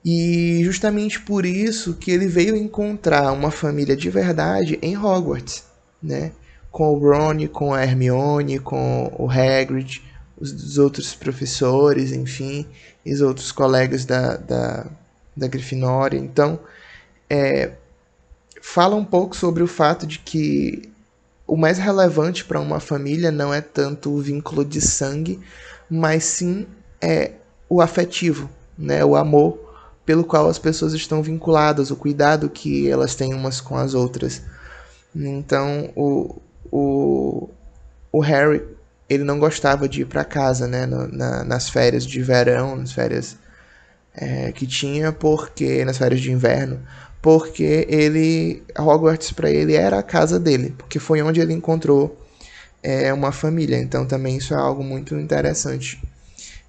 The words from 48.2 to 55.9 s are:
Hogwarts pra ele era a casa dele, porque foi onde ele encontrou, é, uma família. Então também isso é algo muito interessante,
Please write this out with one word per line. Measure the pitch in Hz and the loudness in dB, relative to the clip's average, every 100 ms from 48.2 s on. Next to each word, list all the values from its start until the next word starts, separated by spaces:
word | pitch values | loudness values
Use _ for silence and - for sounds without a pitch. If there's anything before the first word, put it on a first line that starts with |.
| 160 160 165 160 - - | 2 2 0 -4 -10 0
Hogwarts | 151 156 160 160 - | 4 6 4 2 -4
pra | - 156 | -2 2
ele | 147 151 | 2 4
era | 156 190 196 | 4 4 2
a | |
casa | 196 170 156 180 | 0 2 2 2
dele, | 165 131 139 131 | 2 2 0 -8
porque | - 147 | -8 -8
foi | - 156 | 0 0
onde | 151 165 | 2 2
ele | 165 | 0
encontrou, | 160 165 160 143 139 151 - - _ - - - _ | 0 -2 0 4 4 4 -4 -20 _ -20 -20 -20 _
é, | - 135 135 | -4 0 0
uma | 135 139 | 0 -2
família. | 143 156 165 147 123 | -2 -2 0 0 0
Então | 127 131 131 | -2 -2 -2
também | 135 131 131 | -2 -2 -4
isso | 135 | -2
é | 147 | 0
algo | 135 139 | 0 0
muito | 135 135 143 151 | -6 -8 -6 -8
interessante, | 151 147 143 151 143 131 131 | -2 0 0 -2 -6 -6 -8